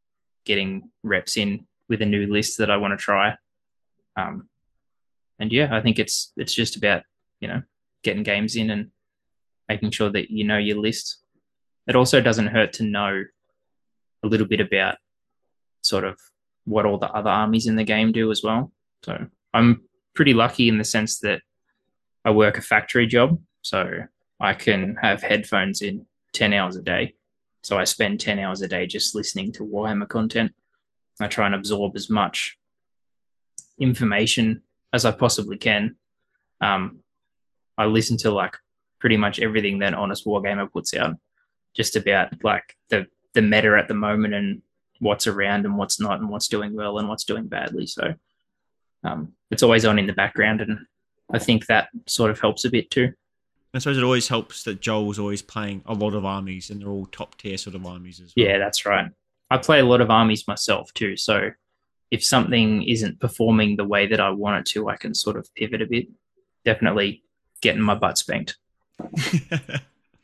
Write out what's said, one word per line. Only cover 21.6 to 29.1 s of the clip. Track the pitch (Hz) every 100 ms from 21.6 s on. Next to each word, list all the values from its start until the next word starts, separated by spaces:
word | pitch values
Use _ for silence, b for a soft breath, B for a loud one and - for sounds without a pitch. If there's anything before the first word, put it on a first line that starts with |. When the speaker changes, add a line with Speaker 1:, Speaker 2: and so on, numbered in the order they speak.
| _ _ _ _ _ _ 113
Speaker 1:
I |
work | 107 104 -
a |
factory | - 107 - 123 113
job, | 120 131 165 - _
so | - 98 90 92 - _ _ -
I | 101
can | 98 - 98 95 110
have | 110 101
headphones | - 107 - 101 95 98
in | 101 101 - _ _
ten | - 107
hours | 101 90 92
a |
day. | 85 90 - - _ _ _ _
So | - 98
I |
spend | 92 - 107 104
ten | - 101
hours | 98 95
a | 95
day | 92 90
just | 104 -